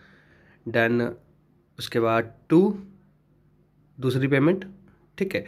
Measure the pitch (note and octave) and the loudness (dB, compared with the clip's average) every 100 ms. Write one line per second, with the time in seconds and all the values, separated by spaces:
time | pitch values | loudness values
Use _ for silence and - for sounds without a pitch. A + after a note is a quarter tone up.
0 | - _ _ _ _ _ A#2+ A#2 A#2 A#2+ | -20 _ _ _ _ _ -4 0 2 2
1 | A#2+ - _ _ _ _ _ - - A#2+ | -2 -6 _ _ _ _ _ -16 -4 0
2 | A2+ A2+ A2+ - - D#3+ G#3 G3 - - | 2 0 -2 -10 2 4 4 0 -12 -20
3 | _ _ _ _ _ _ _ _ _ - | _ _ _ _ _ _ _ _ _ -6
4 | B2+ B2+ C3+ C#3 D3+ F#3+ - - - _ | -4 -2 0 2 2 0 -6 -18 -20 _
5 | _ - F#3+ E3+ | _ -8 -6 -6